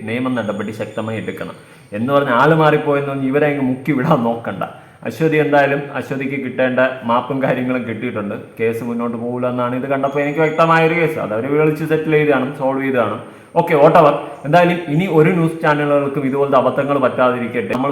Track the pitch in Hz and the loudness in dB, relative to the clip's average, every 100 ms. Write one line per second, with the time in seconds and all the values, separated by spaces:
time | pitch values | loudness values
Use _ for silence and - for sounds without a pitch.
0 | 107 120 127 123 104 101 104 107 107 - | -6 -4 -2 -2 -2 -4 -6 -6 -8 -8
1 | 110 110 90 - 87 - - - - 104 | -6 -6 -6 -8 -10 -14 -20 -20 -12 -6
2 | 123 143 135 120 147 160 156 147 147 143 | 0 2 2 4 4 6 4 2 2 0
3 | 139 139 131 143 147 143 127 131 - 131 | -2 -4 -2 2 2 0 -2 -2 -2 0
4 | 151 143 117 113 113 98 - - - - | 2 2 0 -4 -6 -6 -8 -10 -20 -14
5 | 113 - 160 151 143 143 139 139 139 131 | -10 -2 0 2 2 4 4 0 -4 -8
6 | 117 135 135 135 127 127 127 127 131 127 | -6 -6 -6 -6 -6 -2 0 2 0 0
7 | 117 120 - 135 135 127 127 127 113 107 | -2 0 0 -2 -2 -2 -2 -4 -4 -6
8 | 123 107 101 120 110 - 113 113 120 117 | -6 -6 -6 -8 -12 -4 -2 -2 -6 -6
9 | 120 113 120 123 123 123 123 127 135 135 | -6 -6 -6 -4 -4 -2 -2 -4 -2 -2
10 | 135 147 143 147 156 156 165 165 160 170 | -2 -2 -2 0 0 2 2 4 2 2
11 | 156 110 101 107 135 147 156 156 156 156 | 0 -2 -4 -4 -2 0 0 0 -2 -2
12 | 156 151 147 131 127 151 135 135 135 123 | 2 2 2 2 -2 -4 -2 -2 0 0
13 | 107 113 - - - 165 175 151 156 180 | 0 -4 -12 -20 -6 -2 2 6 6 8
14 | 147 - - - 143 175 175 175 - 151 | 6 4 -4 -10 2 4 4 2 -2 0
15 | 190 156 156 180 160 - 160 147 147 143 | 2 4 4 4 0 0 0 0 2 0
16 | 139 147 135 139 139 131 120 127 139 143 | 0 -2 -2 0 2 4 2 0 0 0
17 | 123 127 127 123 113 120 101 120 139 | 0 2 0 0 -4 -4 -4 -2 -2